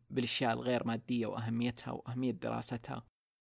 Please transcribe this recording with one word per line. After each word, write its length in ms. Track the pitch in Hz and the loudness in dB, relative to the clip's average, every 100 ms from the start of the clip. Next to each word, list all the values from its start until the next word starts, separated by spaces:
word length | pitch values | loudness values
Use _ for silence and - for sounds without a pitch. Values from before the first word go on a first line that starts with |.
| - | -4
بالأشياء 440 | 127 117 - 127 | 0 2 4 4
الغير 340 | 117 123 123 117 | 4 2 2 2
مادية 400 | 113 - 123 107 | -2 0 0 0
وأهميتها 640 | 113 113 113 120 117 - | -2 -2 0 0 -2 -6
وأهمية 400 | - - 123 127 | -8 -6 -2 0
دراستها. 720 | 117 117 117 113 120 - 123 - _ _ _ | 0 -2 -2 -4 -6 -6 -8 -10 _ _ _